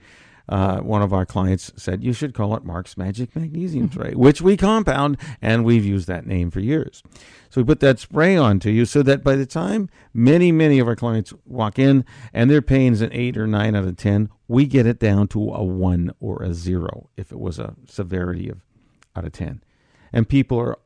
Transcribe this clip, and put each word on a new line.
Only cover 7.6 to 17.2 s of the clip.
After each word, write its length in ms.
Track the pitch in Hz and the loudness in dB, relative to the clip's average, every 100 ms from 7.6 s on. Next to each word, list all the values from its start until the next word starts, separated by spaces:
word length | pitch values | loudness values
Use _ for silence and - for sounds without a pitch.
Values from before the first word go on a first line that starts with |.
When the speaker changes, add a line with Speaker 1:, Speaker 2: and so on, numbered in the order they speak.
Speaker 1:
we 40 | 120 | 2
put 140 | 151 | 4
that 200 | 139 127 | 4 2
spray 360 | - - 165 190 | -2 0 2 4
onto 340 | 127 98 104 | 4 2 2
you 160 | 110 117 | 2 2
so 160 | 147 | 2
that 200 | 135 139 | 2 2
by 120 | 139 135 | 2 0
the 100 | 131 | -2
time 440 | 160 180 214 190 _ _ | -4 -4 -4 -6 _ _
many, 380 | 113 120 165 175 | 2 4 6 6
many 280 | 160 156 139 | 4 4 4
of 80 | 117 | 2
our 80 | 113 | -2
clients 380 | 120 113 104 - - | -2 -4 -4 -10 -14
walk 340 | 127 107 104 | -6 -4 2
in 240 | 135 139 127 - 117 | 4 4 2 -10 -10
and 160 | - 120 | 0 2
their 120 | 147 | 4
pain's 400 | - 135 131 110 | 4 2 4 2
an 100 | 110 | -2
eight 240 | 120 123 113 | -4 -6 -4
or 100 | 110 | -2
nine 280 | 107 107 107 | 0 0 0
out 100 | 92 | -2
of 100 | 87 | -2
ten, 340 | 104 101 107 _ - | 0 0 -2 _ -2
we 180 | 120 143 | 0 2
get 200 | 131 117 | 4 2
it 140 | 120 | 2
down 280 | 110 101 101 | 0 2 0
to 100 | 107 107 | -2 -4
a 100 | - | -4
one 480 | 98 92 92 90 87 - | -4 -2 0 0 -2 -6
or 240 | 107 - | -10 -8
a 100 | 95 | -6
zero 560 | 85 87 92 85 - - | -6 -4 -4 -6 -10 -16
if 160 | - | -16